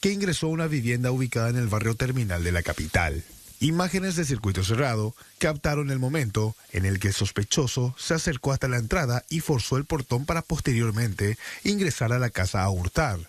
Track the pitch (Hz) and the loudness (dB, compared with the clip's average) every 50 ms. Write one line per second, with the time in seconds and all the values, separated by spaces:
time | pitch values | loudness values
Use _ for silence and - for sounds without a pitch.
0 | - 196 202 196 202 190 160 - - 160 160 160 165 160 151 143 113 117 123 120 | 2 0 0 2 0 0 0 0 0 -2 0 0 0 0 0 0 0 0 0 2
1 | 123 127 127 131 131 120 - 117 113 117 120 123 120 110 98 107 104 113 113 110 | 2 0 2 0 0 0 0 0 2 2 2 2 2 2 0 2 2 0 0 0
2 | 131 123 127 131 117 101 90 87 85 87 87 87 82 - 78 - 80 78 - 92 | -2 0 0 0 0 0 0 0 0 2 2 0 0 -2 -2 -4 -4 0 2 2
3 | 85 78 76 78 - - - - - - - - 135 151 160 170 180 185 - 190 | 2 2 0 -4 -6 -8 -16 -20 -20 -20 -6 0 0 2 4 2 2 2 0 -2
4 | 185 190 175 165 170 131 139 110 107 101 92 90 95 92 113 113 147 135 117 110 | -2 0 -2 -2 0 -2 -2 -2 0 -2 0 0 0 0 2 2 2 0 0 -2
5 | 107 107 110 - - - - - - 156 156 147 - 160 147 147 147 139 135 131 | -2 -4 -6 -10 -20 -20 -8 -2 -2 -2 -2 0 -2 -2 0 0 0 -2 -2 0
6 | 127 127 143 160 139 110 98 110 107 110 110 - - - - 95 95 98 98 95 | 0 0 0 0 -2 0 0 0 0 0 -2 -6 -14 -6 -2 0 2 2 0 2
7 | 95 98 95 - 104 98 - - 101 - - - 143 117 - - 123 123 127 - | 0 0 0 0 -2 -2 0 -2 -2 0 2 2 2 2 0 0 -2 -2 -2 -6
8 | - - 170 160 - 180 151 127 - 139 135 131 - 131 123 120 113 110 - 185 | -2 -2 -2 0 0 -2 -4 -2 0 -2 0 0 0 -2 -2 -2 0 0 0 0
9 | 156 123 120 123 - - 151 165 - - 156 120 - - 135 131 143 - 165 151 | 2 2 0 -2 -2 -2 -4 -4 0 0 0 0 2 0 0 0 0 0 -2 -4
10 | 127 - 123 120 143 156 170 165 160 - 165 147 - - 127 113 117 113 104 110 | -2 -2 -2 -2 0 0 -2 -2 -2 -2 -4 -2 0 0 2 2 2 2 2 0
11 | 120 117 92 90 101 101 110 - - - - - - - 208 208 196 165 - - | 0 0 0 0 0 0 0 -2 -6 -14 -14 -4 -2 0 2 2 2 0 0 0
12 | 123 110 120 127 127 117 - - 92 92 - 101 92 98 98 90 87 90 - - | 0 0 2 2 0 0 0 0 -2 0 0 0 2 2 0 0 -2 0 0 0
13 | 160 135 101 85 80 | 0 0 0 -4 -8